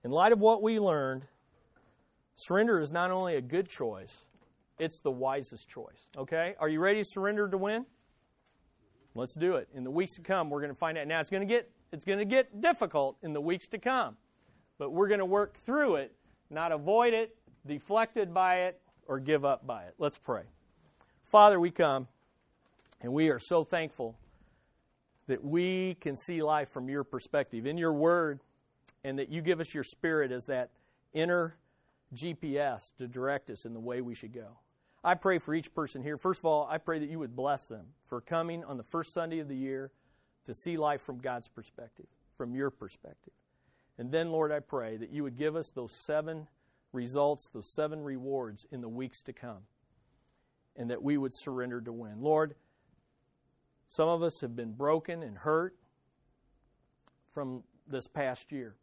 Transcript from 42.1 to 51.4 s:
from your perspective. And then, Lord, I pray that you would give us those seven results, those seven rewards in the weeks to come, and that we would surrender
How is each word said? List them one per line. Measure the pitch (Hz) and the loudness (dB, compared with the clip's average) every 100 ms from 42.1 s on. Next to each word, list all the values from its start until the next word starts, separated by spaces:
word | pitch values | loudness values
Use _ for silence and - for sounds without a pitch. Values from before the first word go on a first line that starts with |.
| _ _ _ | _ _ _
from | 120 | -6
your | 127 135 | -2 -4
perspective. | - 98 - - - - _ _ _ _ _ _ - | -4 -16 -16 -20 -20 -20 _ _ _ _ _ _ -12
And | 120 | -4
then, | 160 170 | -2 0
Lord, | 160 151 | 0 0
I | 147 | -2
pray | - 139 113 110 | -4 -6 -4 -8
that | 113 | -8
you | 147 | -6
would | 143 120 | -6 -2
give | 151 160 | -2 -2
us | 151 | -6
those | - 117 - | -8 -10 -12
seven | - 151 156 160 156 _ _ _ _ | -4 -2 -2 -10 -14 _ _ _ _
results, | 127 120 139 143 147 - | -8 -4 2 2 0 -8
those | 113 101 | -14 -8
seven | - 151 156 | -4 -4 -4
rewards | 147 131 131 135 117 104 - | -8 -8 -4 -4 -4 -12 -14
in | 131 | -12
the | 117 | -10
weeks | 117 131 - | -8 -10 -12
to | - | -18
come, | - 123 101 104 _ _ _ _ _ _ _ _ _ _ | -16 -16 -16 -20 _ _ _ _ _ _ _ _ _ _
and | - 120 | -10 -6
that | 123 | -4
we | 139 147 | 0 0
would | 135 | -2
surrender | - | -6